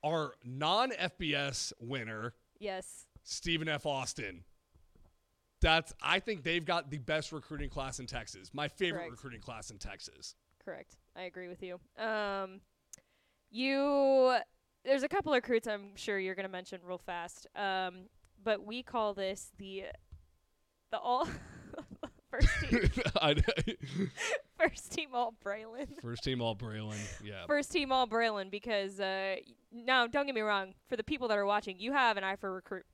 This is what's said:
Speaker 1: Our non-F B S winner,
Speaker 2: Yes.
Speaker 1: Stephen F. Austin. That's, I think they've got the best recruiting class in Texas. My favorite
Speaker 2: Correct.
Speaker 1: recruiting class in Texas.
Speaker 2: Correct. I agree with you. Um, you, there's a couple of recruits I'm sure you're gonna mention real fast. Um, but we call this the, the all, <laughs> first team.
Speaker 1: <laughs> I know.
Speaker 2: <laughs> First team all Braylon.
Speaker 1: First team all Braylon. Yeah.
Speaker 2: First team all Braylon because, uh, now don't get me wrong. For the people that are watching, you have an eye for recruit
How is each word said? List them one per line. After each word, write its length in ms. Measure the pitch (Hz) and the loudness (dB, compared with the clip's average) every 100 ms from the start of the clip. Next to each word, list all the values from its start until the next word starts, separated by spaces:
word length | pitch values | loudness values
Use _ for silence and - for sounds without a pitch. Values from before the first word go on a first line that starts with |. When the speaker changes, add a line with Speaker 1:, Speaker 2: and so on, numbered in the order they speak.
Speaker 1:
Our 320 | 151 160 147 - | 2 2 0 -6
non-F 720 | 120 127 151 196 262 226 175 - | -10 -2 2 4 4 2 -2 -2
B 160 | 160 | 0
S 380 | 143 139 127 - - | 0 0 -2 -6 -6
winner, 540 | 117 135 113 110 117 - _ _ | -6 -4 -4 -6 -6 -8 _ _
Speaker 2:
Yes. 460 | 208 190 - - - - | -6 -6 -8 -16 -20 -20
Speaker 1:
Stephen 460 | - - - 165 156 | -10 -6 0 0 0
F. 160 | 147 | -2
Austin. 600 | 151 135 123 - 104 90 87 _ _ _ - - - _ _ _ _ _ | 0 -2 -2 -6 -8 -10 -18 _ _ _ -20 -20 -20 _ _ _ _ _
That's, 320 | 165 160 160 - | 6 6 4 -6
I 200 | 139 180 | 0 0
think 240 | 190 202 | 0 -4
they've 200 | 143 170 | 0 0
got 240 | 160 175 147 | 2 0 0
the 100 | 147 | -8
best 340 | 120 156 147 | -2 -2 -2
recruiting 360 | 156 - 151 143 | -10 -10 -8 -6
class 300 | - 131 127 | -6 -6 -8
in 80 | 123 | -8
Texas. 440 | 120 110 98 92 | -8 -10 -16 -14
My 140 | 139 147 | -4 -6
favorite 320 | - 180 180 | 0 0 0
Speaker 2:
Correct. 100 | 170 | -6
Speaker 1:
recruiting 300 | - 139 113 | -10 -12 -12
class 300 | - 113 107 | -12 -12 -12
in 80 | 101 | -12
Texas. 580 | 107 98 - - - - _ _ | -12 -10 -14 -14 -16 -16 _ _
Speaker 2:
Correct. 320 | - 156 - - _ - | -12 -12 -14 -20 _ -12
I 60 | |
agree 260 | 180 185 180 | -10 -10 -12
with 160 | 175 | -10
you. 160 | 185 180 - - | -10 -10 -14 -6
Um, 640 | 220 214 208 196 190 190 _ _ _ - _ _ _ _ _ | -2 -2 -2 -2 -6 -10 _ _ _ -20 _ _ _ _ _
you, 880 | 214 262 269 285 285 269 269 254 247 - _ _ _ | -2 2 4 4 6 6 8 8 6 0 _ _ _
there's 180 | 247 269 | 2 4
a 60 | 285 | 4
couple 240 | - 302 | 0 4
of 40 | 269 | 2
recruits 300 | 254 233 226 | 4 2 2
I'm 300 | 208 202 196 | -4 -6 -10
sure 200 | - 202 | -2 0
you're 180 | 185 185 | 0 -2
gonna 120 | 190 | -4
mention 320 | 185 185 185 | -6 -10 -12
real 140 | 175 180 | -8 -8
fast. 500 | - 175 170 - - - | -6 -6 -6 -12 -14 -4
Um, 480 | 202 190 185 180 185 _ _ _ | 0 2 0 -4 -18 _ _ _
but 220 | 202 214 | 0 0
we 200 | 202 240 | 0 -8
call 300 | 247 247 214 | -4 0 0
this 360 | 202 190 196 - - | 0 -2 -2 -10 -14
the, 280 | 196 190 190 - _ - - _ _ _ _ _ _ | -10 -10 -10 -14 _ -20 -20 _ _ _ _ _ _
the 60 | 220 | -2
all, 260 | 247 247 320 - - - - - | 2 2 2 -2 -10 -16 -14 -14
<laughs> 500 | - - - - _ | -12 -12 -14 -14 _
first 180 | 240 - - 277 | 6 6 6 4
team. 180 | 240 185 - | 6 4 4
Speaker 1:
<laughs> 160 | 247 196 | 2 4
I 140 | 151 | 4
know. 720 | 151 - - 160 - 131 139 190 | 6 4 4 0 -2 -6 -2 -2
Speaker 2:
<laughs> 0 | - - 539 - - | -2 -2 -2 -4 2
First 320 | 339 - - | 2 2 -8
team 180 | - 302 | -6 -4
all 200 | 254 240 226 | 0 -2 -2
Braylon. 420 | 202 208 220 233 277 285 | -6 -6 -8 -10 -10 -8
Speaker 1:
First 220 | 120 117 | -6 -4
team 180 | - 127 | -2 0
all 140 | 117 104 | 0 0
Braylon. 400 | 117 107 107 104 101 90 | -4 -6 -6 -6 -6 -8
Yeah. 240 | 104 98 - | -10 -10 0
Speaker 2:
First 240 | 294 277 | 0 2
team 220 | 359 277 | -2 2
all 160 | 262 247 | 2 4
Braylon 420 | 220 233 214 190 | 2 2 0 -4
because, 480 | 208 240 214 196 196 | -6 -2 -2 -2 -2
uh, 380 | 196 190 190 185 - - _ | -2 0 -2 -4 -6 -20 _
now 360 | 233 240 262 240 | -10 2 4 4
don't 180 | 285 285 | 2 2
get 80 | |
me 60 | 247 | 0
wrong. 340 | 214 202 190 190 _ | 2 2 0 -10 _
For 80 | 233 | -4
the 80 | |
people 240 | 220 285 240 | -2 -2 2
that 100 | 208 | 2
are 80 | 202 | 4
watching, 320 | 208 208 190 | 2 0 -6
you 140 | 220 | 0
have 240 | 285 247 202 | 4 4 4
an 80 | |
eye 100 | 190 | 0
for 180 | 196 196 | -2 -4
recruit 320 | 185 - 190 - | -6 -8 -10 -10